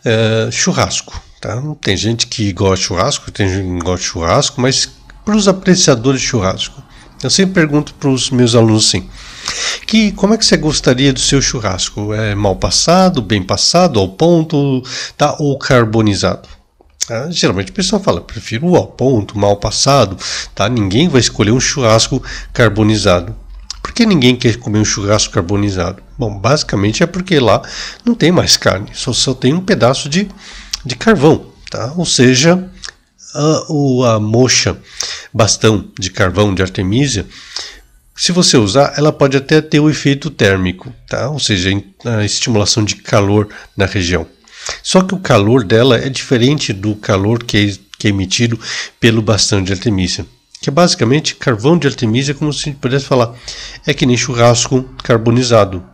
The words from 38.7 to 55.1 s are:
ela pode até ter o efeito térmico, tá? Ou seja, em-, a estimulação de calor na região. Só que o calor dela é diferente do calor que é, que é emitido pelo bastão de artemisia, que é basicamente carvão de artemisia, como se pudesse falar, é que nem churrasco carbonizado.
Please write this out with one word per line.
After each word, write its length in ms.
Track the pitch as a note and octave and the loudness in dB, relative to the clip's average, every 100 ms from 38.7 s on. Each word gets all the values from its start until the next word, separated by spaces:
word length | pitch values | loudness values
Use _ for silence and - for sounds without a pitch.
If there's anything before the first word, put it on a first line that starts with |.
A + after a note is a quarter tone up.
| B2 C#3 - | 2 2 2
ela 160 | D3+ | 0
pode 240 | D3+ C#3+ C3+ | 2 2 2
até 240 | C3+ D#3 | 2 2
ter 200 | D3+ D3+ | 2 2
o 100 | D3+ | 2
efeito 400 | C#3+ D3 C#3 D#3+ | 2 0 -2 -4
térmico, 600 | - G#2+ F#2+ F#2 F2+ - A#2+ - | 0 2 2 0 -4 -10 -20 -8
tá? 220 | A2 A2+ | -6 -4
Ou 100 | D3 | -4
seja, 320 | - G2+ F#2 | -2 0 0
em-, 140 | G2 - _ A#2+ | -2 -6 _ -6
a 180 | A2+ | -2
estimulação 600 | G#2 - - A2 G2+ - | -2 -4 -2 0 0 0
de 120 | G#2 - | -2 -4
calor 520 | - A2 G2 G#2 G#2 - - - | -2 0 2 2 0 -6 -18 -2
na 80 | |
região. 420 | F#2+ G#2 F2 F2 D#2+ _ _ - - - | -2 0 -2 -2 -4 _ _ -18 -14 -12
Só 200 | - F#3 | 0 2
que 120 | F#3 | 2
o 60 | F#3 | -4
calor 420 | - A#2+ G2+ C3 | 0 2 4 2
dela 360 | F#2+ A2+ C3 A#2 | 4 2 4 2
é 100 | C#3 | 0
diferente 640 | C3 - B2+ B2 D3 - | -8 -2 0 2 0 -4
do 220 | G2 G#2 | -4 -4
calor 500 | G#2 - G2 G2 A#2 | -6 -2 0 2 -2
que 140 | A#2+ A2+ | -2 0
é, 160 | G#2 G2 _ - | 0 -4 _ -4
que 80 | A2 | -2
é 40 | |
emitido 480 | G2 F#2 - A#2+ A#2 - - - _ | -2 -2 -2 -2 -2 -8 -10 -12 _
pelo 220 | A#2 A2+ | 2 2
bastão 420 | A2+ G#2 - G2+ | 0 0 0 0
de 100 | F#2 | -2
artemisia, 520 | F#2+ B2 G2 F2+ - F2+ _ _ - | -2 -2 0 -2 -4 -10 _ _ -8
que 100 | - | -4
é 20 | |
basicamente 600 | C#3+ F3 - A2+ C#3+ D#3 | 2 2 2 2 2 0
carvão 420 | - - A2 A#2+ F3 | -4 -2 0 2 2
de 120 | C#3+ | 2
artemisia, 460 | - A#2 A2+ C#3 | -2 -2 0 -2
como 180 | C#3+ D3+ | -4 -4
se 180 | C#3+ - | -4 -8
pudesse 340 | C#3 B2+ C3+ | -6 -4 -4
falar, 300 | C3+ C3 A#2 - - - - - | 0 0 0 -4 -18 -16 -16 -12
é 80 | - | -6
que 140 | C#3 C3+ | -2 2
nem 100 | B2 | 0
churrasco 680 | - A#2+ A#2+ A#2 - C3 C3 - | -2 2 4 4 2 -2 -4 -14
carbonizado. 840 | - | 0